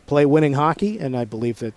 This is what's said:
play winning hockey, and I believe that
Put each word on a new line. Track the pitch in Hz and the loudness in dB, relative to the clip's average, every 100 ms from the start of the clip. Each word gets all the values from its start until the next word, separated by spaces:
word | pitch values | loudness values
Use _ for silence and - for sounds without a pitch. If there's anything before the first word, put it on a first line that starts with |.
| - | -2
play | 143 143 | 2 4
winning | 156 147 | 4 2
hockey, | 139 156 156 202 214 | 2 0 0 -4 -4
and | 139 127 | -6 -4
I | |
believe | 110 110 120 110 | -6 -4 -6 -4
that | 113 | -10